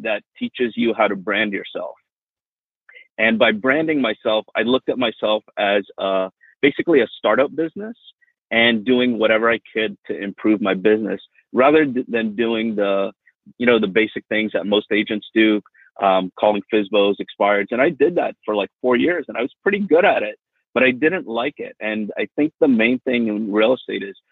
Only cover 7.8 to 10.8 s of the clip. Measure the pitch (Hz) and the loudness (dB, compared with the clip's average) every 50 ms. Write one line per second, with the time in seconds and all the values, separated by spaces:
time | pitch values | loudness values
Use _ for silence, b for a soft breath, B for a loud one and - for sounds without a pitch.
7.8 | 202 220 233 - _ - - _ _ _ _ _ _ _ 113 113 117 117 117 110 | -14 -14 -14 -16 _ -20 -20 _ _ _ _ _ _ _ 0 2 2 4 2 2
8.8 | 98 120 127 123 123 123 117 107 110 107 110 110 113 117 117 107 - - - 110 | 2 2 2 2 2 0 0 0 2 2 2 2 2 2 0 0 -4 -6 -6 -4
9.8 | 110 107 101 - _ - 98 76 98 101 90 - - 107 107 101 107 98 92 95 | -4 -4 -6 -10 _ -10 -8 -8 -8 -10 -10 -4 0 0 0 2 0 -2 -2 0